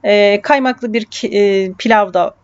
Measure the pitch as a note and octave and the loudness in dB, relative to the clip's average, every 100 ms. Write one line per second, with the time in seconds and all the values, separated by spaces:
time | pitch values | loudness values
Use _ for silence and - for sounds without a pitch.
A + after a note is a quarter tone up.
0 | G#3 G#3 G3+ G3+ - C#4+ C4 B3 A#3+ A3+ | 0 2 4 2 0 0 0 -4 -4 -6
1 | A3 - A3+ G3+ G3+ G3 F#3+ F#3 A3 A3 | -6 -10 -6 0 0 0 -4 -4 0 2
2 | G3 F3+ E3+ - | 2 -2 -4 -6